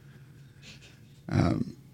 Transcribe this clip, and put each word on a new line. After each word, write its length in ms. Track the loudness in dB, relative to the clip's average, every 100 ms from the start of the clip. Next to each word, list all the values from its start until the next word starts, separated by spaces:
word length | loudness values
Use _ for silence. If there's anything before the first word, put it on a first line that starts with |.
| -20 -20 -20 -20 -20 -20 -20 -20 -20 -20 -20 -18 -2
Um, 460 | 2 2 0 -4 -10 -20